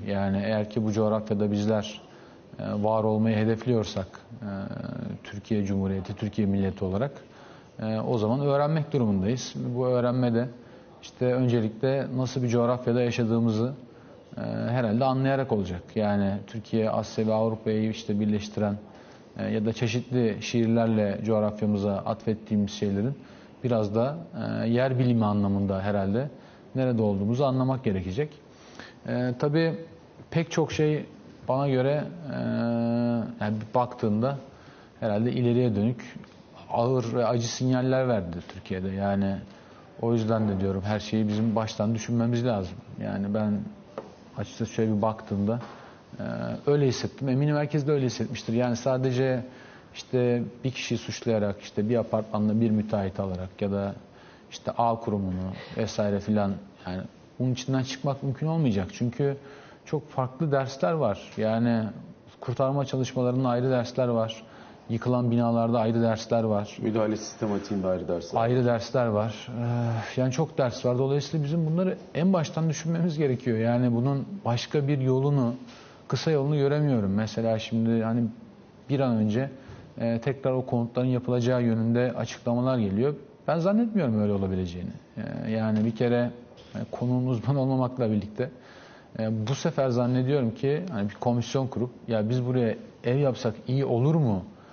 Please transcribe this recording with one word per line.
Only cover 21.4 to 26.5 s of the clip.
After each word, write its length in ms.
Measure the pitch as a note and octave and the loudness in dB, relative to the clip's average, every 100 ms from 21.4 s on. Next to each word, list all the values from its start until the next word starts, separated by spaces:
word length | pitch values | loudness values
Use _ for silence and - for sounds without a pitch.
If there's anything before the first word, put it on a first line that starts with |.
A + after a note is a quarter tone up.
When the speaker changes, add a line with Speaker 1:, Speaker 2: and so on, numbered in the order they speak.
| G#2 G#2+ G#2+ G2+ G2+ G2 | 2 0 0 2 2 0
Speaker 1:
atfettiğimiz 760 | - G#2+ - G#2+ - G#2+ G2 | -2 -4 -2 -4 0 0 0
şeylerin 420 | - G#2 G2 A#2+ C#3+ - - - - | 0 -2 0 0 -4 -12 -20 -20 -6
biraz 320 | B2 A#2 G#2 A2 | 0 0 2 0
da, 220 | B2+ E3 E3 A#2 A2 A2 | 0 -2 -10 -8 -6 -2
e, 60 | A2+ | 0
yer 300 | A#2+ C3 B2+ | 2 2 2
bilimi 260 | B2 A#2 G#2 | 4 4 4
anlamında 560 | G#2 G2 G2 G2 F#2+ | 2 2 2 0 0
herhalde 480 | G2+ G2+ G2 A2 C#3+ - - | 0 0 0 0 -2 -8 -20